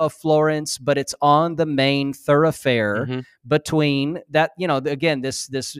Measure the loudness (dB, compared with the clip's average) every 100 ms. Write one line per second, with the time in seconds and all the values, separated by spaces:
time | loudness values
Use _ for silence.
0 | -4 -2 2 4 4 0 -4 -6 -2 -2
1 | -2 0 4 4 2 0 -2 2 2 0
2 | -4 -6 0 2 2 0 0 0 0 -2
3 | -4 -6 -8 _ -2 -2 0 0 2 0
4 | -2 -6 -2 0 0 -2 -2 -2 -2 -2
5 | 0 0 -4 -6 -6 -6 -8